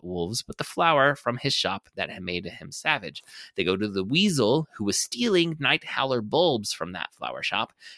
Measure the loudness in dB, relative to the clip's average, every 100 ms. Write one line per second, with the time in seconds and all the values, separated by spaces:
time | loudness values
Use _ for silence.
0 | -6 -4 -2 -4 -8 -8 -6 2 4 6
1 | 4 4 -2 -2 -2 0 0 -2 -8 -8
2 | -6 -6 -6 -4 -6 -12 -14 -4 -2 -2
3 | -4 -14 -18 -20 -10 0 2 2 0 0
4 | 0 2 4 4 4 4 0 -4 0 0
5 | -2 -2 2 4 2 0 0 0 -2 -4
6 | 0 0 0 2 4 2 -2 -6 -8 -8
7 | -10 _ -10 -6 -4 -2 -4 _ -20